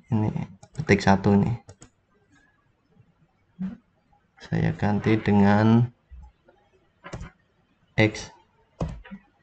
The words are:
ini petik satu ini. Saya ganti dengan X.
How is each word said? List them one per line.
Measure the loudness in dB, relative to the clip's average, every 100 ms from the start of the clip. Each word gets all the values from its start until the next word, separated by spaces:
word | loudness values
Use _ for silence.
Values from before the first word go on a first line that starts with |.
| -6
ini | -4 -2 -4 -8 -14 -18 -8
petik | 0 0
satu | 2 2 2
ini. | 2 0 -4 -12 -20 -20 _ _ _ _ _ _ _ _ _ _ _ _ _ _ _ _ -12 -12 -12 _ _ _ _ _ _
Saya | -8 -4 -4 -2
ganti | -2 -2 0 0
dengan | 2 2 4 4 4 4 2 -6 _ -20 -20 _ _ _ _ _ _ _ -18 -16 -18 _ _ _ _ _ _ 0
X. | 0 0 -16 -20 _ _ _ -10 -10 -10 -18 -20 _ _